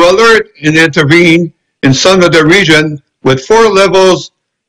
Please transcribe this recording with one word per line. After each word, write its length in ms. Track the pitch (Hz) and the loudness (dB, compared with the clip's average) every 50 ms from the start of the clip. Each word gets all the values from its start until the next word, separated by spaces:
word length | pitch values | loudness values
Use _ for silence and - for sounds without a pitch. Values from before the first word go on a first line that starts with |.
| 170 175 | 0 2
alert 380 | 190 202 226 233 226 214 - - _ _ 147 | 2 2 2 2 2 0 -2 -6 _ _ -6
and 120 | 151 156 160 | -2 0 0
intervene 760 | 165 165 135 175 151 135 160 170 175 170 160 170 175 165 - _ _ _ _ _ - | -2 0 -2 -2 -2 0 2 2 2 2 0 0 -2 -4 -8 _ _ _ _ _ -2
in 100 | 135 131 | -2 -2
some 300 | - - 185 196 190 175 | 0 0 0 0 2 0
of 80 | 175 | 0
the 120 | 160 165 156 | 0 0 0
region 580 | 156 180 202 190 147 156 151 156 156 151 139 - _ _ _ - | 0 0 0 0 0 0 -2 -2 -4 -8 -12 -16 _ _ _ -4
with 220 | 131 135 135 - | -4 -4 -4 -2
four 200 | - 220 226 226 220 | 0 0 2 2 2
levels 640 | 196 190 196 185 180 190 190 185 180 156 - - _ _ _ _ _ _ _ | 2 0 0 0 2 2 2 2 0 -2 -4 -10 _ _ _ _ _ _ _